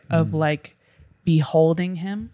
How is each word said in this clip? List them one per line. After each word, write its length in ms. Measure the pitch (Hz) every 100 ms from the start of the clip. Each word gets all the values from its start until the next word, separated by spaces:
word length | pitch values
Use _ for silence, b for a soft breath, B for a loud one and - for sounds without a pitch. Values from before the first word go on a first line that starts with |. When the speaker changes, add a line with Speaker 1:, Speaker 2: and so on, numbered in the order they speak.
| -
Speaker 1:
of, 180 | 165 156
Speaker 2:
Mm. 40 |
Speaker 1:
like, 420 | 160 156 151 - _ b b b _ -
beholding 720 | 160 143 160 160 170 180 180
him. 320 | 190 208 233